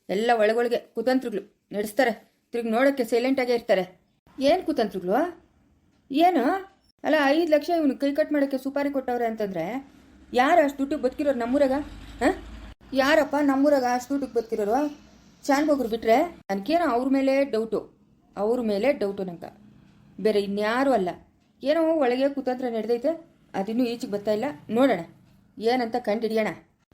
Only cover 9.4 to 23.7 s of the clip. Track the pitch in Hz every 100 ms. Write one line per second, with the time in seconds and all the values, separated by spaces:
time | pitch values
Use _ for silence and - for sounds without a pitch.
9.4 | 202 180 165 254 - - - - - 233
10.4 | 269 339 285 277 277 302 240 - 294 240
11.4 | 240 269 269 269 294 - - - 254 381
12.4 | - - - - - 262 269 320 294 285
13.4 | 294 269 285 285 247 247 247 277 269 233
14.4 | 226 220 208 247 294 294 - - - _
15.4 | - 277 311 277 233 226 226 240 339 -
16.4 | - 196 196 330 330 240 262 269 269 269
17.4 | 277 220 226 190 - _ _ _ _ -
18.4 | 208 247 220 202 240 285 202 196 185 170
19.4 | - - - - - - - - 196 208
20.4 | 202 202 208 240 277 240 180 165 - _
21.4 | _ _ 254 320 320 330 254 247 277 277
22.4 | 254 247 254 226 214 240 269 330 - _
23.4 | _ - 196